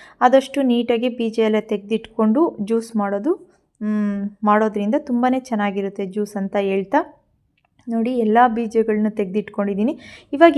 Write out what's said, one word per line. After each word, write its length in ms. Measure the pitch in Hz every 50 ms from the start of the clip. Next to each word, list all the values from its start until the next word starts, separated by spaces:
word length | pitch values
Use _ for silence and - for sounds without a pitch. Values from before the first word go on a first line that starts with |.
| - - - -
ಆದಷ್ಟು 420 | 247 254 254 269 269 269 - 285 269
ನೀಟಾಗಿ 480 | 247 240 240 233 240 240 226 247 254 233 247
ಬೀಜ 180 | 226 226 220 226
ಎಲ್ಲ 240 | 220 214 214 214 214 214 220
ತೆಗೆದಿಟ್ಕೊಂಡು 720 | 202 202 202 226 220 220 - - - 220 214 220 277 339 320 - - 202 196
ಜ್ಯೂಸ್ 280 | 226 226 226 226 - 214 202
ಮಾಡೋದು, 300 | 196 202 202 208 294 381 - - - _ _ _ _ _ -
ಮ್, 400 | 214 214 214 208 208 202 202 202 202 208 - - 214
ಮಾಡೋದ್ರಿಂದ 500 | 208 208 214 220 220 208 208 202 208 240 302 302 -
ತುಂಬಾ 200 | 247 240 247 254 262 262 254 -
ಚೆನ್ನಾಗಿರುತ್ತೆ 560 | 233 208 208 202 190 202 196 196 196 220 202 185 190
ಜ್ಯೂಸ್ 200 | 214 208 202 - 202 190
ಅಂತ 140 | 190 - 208 196 196 190
ಹೇಳ್ತಾ 280 | 196 190 196 - 302 302 - - _ _ _ _ _ _ _ _ _ _ _ _ _ _ 240 226
ನೋಡಿ 180 | 226 226 247 254 240 226
ಎಲ್ಲ 140 | 214 214 233 247 247 220
ಬೀಜಗಳನ್ನ 560 | 233 233 214 226 226 220 220 214 214 214 214 214 214
ತೆಗೆದಿಟ್ಕೊಂಡಿದ್ದೀನಿ. 760 | 202 185 185 214 202 - - - 202 202 202 196 214 262 320 - - - - - - _ -
ಇವಾಗ 200 | 277 330 339 285